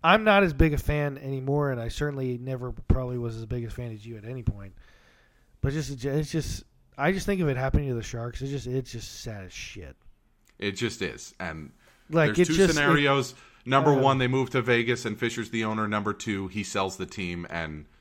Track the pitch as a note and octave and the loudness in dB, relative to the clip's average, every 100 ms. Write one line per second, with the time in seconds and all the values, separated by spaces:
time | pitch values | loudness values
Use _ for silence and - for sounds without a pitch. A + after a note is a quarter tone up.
0 | E3 G#3+ G#3+ G3+ F#3 C#3 D#3+ D3 - D3+ | 6 6 6 6 6 6 4 4 0 0
1 | D3 C#3 C3+ C3+ C3 C#3+ C#3+ B2 A#2 - | 0 -4 -6 -4 0 0 0 -2 -4 -4
2 | D3 C#3 C3 B2 B2+ C3 B2 A2 - C3 | -4 -2 -4 -4 -6 -6 -6 -8 2 2
3 | B2+ B2 A#2+ A2+ A2 A#2+ A2+ A#2 A#2+ G#2+ | 2 -4 -4 -6 -6 -6 -6 -8 -10 -10
4 | A2 A2 G#2+ B2+ G#2+ G2+ G2 - - - | -14 -14 -10 -6 -6 -6 -16 -18 -20 -20
5 | _ _ _ _ _ _ C3+ D3+ C3+ C#3 | _ _ _ _ _ _ -4 -2 -6 -6
6 | C3+ C#3+ D#3 D#3+ - - - _ _ - | -2 -2 -2 -4 -4 -8 -12 _ _ -2
7 | D3 G3 - G3 D#3 B2+ C3+ D3+ C#3 A#2+ | 0 0 -2 0 0 0 0 0 0 -4
8 | G#2 A#2 A#2+ - C3+ C#3 A#2+ C3 B2 A#2 | -6 -8 -8 -6 -6 -6 -4 -4 -4 -12
9 | - - A#2+ G#2 F#2 - - - C3+ - | -12 -12 -12 -12 -12 -12 -12 -14 -16 -18
10 | - _ _ _ _ - G2+ G2 A#2 - | -20 _ _ _ _ -6 -6 -2 -4 -2
11 | F#2 - - _ F2+ D#2+ C#2+ _ _ _ | -6 -6 -16 _ -8 -8 -14 _ _ _
12 | _ D#3+ D3+ G#2+ F3 E3 F#3+ D3+ C#3+ C#3+ | _ 2 4 4 4 6 6 6 4 6
13 | C#3+ C#3 B2+ - - _ - C3+ C#3+ C3+ | 6 4 0 -8 -20 _ 2 4 6 6
14 | C3+ C3+ B2 C3 B2 C3 A#2 A#2+ A#2 A#2+ | 6 4 2 2 2 0 4 4 4 0
15 | A2 G#2 A#2 A#2+ G#2+ A2+ A2 G#2+ G#2+ G#2+ | -2 -2 -2 -2 -4 -2 -2 -2 0 0
16 | G#2 G2+ A2+ G2 F#2+ G2+ G2 G2+ F#2+ F#2 | -2 -4 -4 -4 -4 -6 -4 -2 -2 -4
17 | F#2 - F2+ F2 F2 E2+ D#2+ D2+ C#2+ _ | -10 -6 -6 -6 -6 -6 -6 -8 -14 _